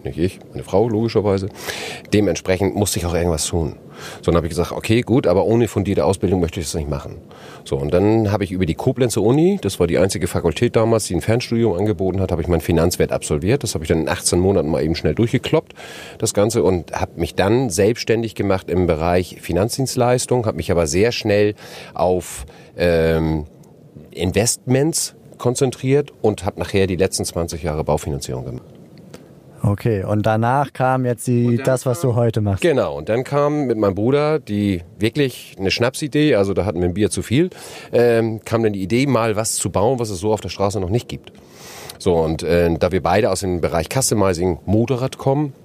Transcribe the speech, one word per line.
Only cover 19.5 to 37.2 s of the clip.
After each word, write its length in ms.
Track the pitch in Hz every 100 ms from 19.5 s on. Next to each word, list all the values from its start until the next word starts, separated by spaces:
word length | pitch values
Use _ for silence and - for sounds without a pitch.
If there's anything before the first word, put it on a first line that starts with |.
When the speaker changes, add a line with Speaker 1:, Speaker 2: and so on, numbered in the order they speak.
| 85 110 - 131 - 120 127 - 123 107
Speaker 1:
habe 120 | 82
mich 120 | 82
aber 160 | 87 82
sehr 280 | 82 113
schnell 400 | - 110 101 104 104 - - -
auf, 520 | - 87 90 - - - - - -
ähm, 680 | 87 82 80 80 80 78 73 - - - - 76 76
Investments 1040 | - 92 92 117 - - 131 151 165 - - - -
konzentriert 720 | 123 123 135 - 131 139 143 -
und 220 | 110 -
habe 160 | 101 -
nachher 280 | 85 98 95
die 100 | 87
letzten 260 | 92 -
zwanzig 400 | - 90 85 82
Jahre 220 | 85 76 76
Baufinanzierung 580 | 76 - 69 - 64
gemacht. 220 | 62 62 - - - - - - - - - - 107
Speaker 2:
Okay, 380 | 101 123 104
und 220 | 92 104 104
danach 480 | 110 117 135 139
kam 320 | - 127 131 127
jetzt 200 | 120 -
die, 220 | 120 120
Speaker 1:
Und 100 | 117
dann 60 | 131
Speaker 2:
das, 200 | 131 -
was 160 | 123
du 80 | 131
Speaker 1:
kam 80 | 113
Speaker 2:
heute 240 | 120 113
machst. 200 | 104 92
Speaker 1:
Genau, 360 | 175 135 92 73
und 100 | 78
dann 160 | 113
kam 440 | 127 143 147 151 135
mit 100 | 113
meinem 180 | 101 95
Bruder 440 | 110 143 151 156
die 420 | - 104 101 90 85 -
wirklich 560 | 107 147 135 - - -
eine 140 | 95
Schnapsidee, 640 | - 120 - 151 147 151 110
also 180 | 98
da 120 | 98 92
hatten 160 | 82
wir 80 | 90
ein 40 |
Bier 160 | 87 104
zu 120 | -